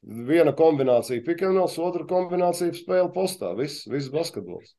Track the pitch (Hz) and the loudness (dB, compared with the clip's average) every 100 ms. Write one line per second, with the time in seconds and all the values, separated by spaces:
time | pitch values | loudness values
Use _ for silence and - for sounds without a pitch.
0 | 107 113 120 165 156 139 160 147 131 120 | -14 -12 0 4 4 6 4 6 4 2
1 | 117 123 120 170 190 190 175 - 175 175 | 2 -4 -4 -2 0 2 0 0 -4 -4
2 | 165 180 180 180 180 175 175 170 - 185 | -2 -2 0 0 0 0 -2 -4 -2 0
3 | 180 180 190 - 92 95 147 - - 131 | 2 0 -2 -2 -6 -4 -6 -6 -6 -6
4 | 135 143 165 - - 87 - | -4 -4 -4 -6 -10 -14 -16